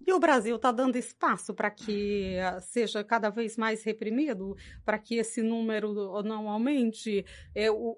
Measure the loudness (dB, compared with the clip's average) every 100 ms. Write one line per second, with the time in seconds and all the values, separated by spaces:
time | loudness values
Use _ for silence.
0 | 2 4 6 4 4 2 2 4 2 2
1 | -2 0 0 0 -2 -4 -4 -4 -4 -2
2 | 0 0 -2 -2 -2 -4 -4 -2 0 -2
3 | 0 2 2 0 -4 0 0 0 -2 -4
4 | -2 0 0 -2 -6 -8 -12 -10 -2 -2
5 | 0 -2 -2 0 0 2 0 0 -2 -2
6 | -4 -4 -4 -4 -2 0 2 2 2 0
7 | -2 -2 -2 -12 -10 -2 0 0 -2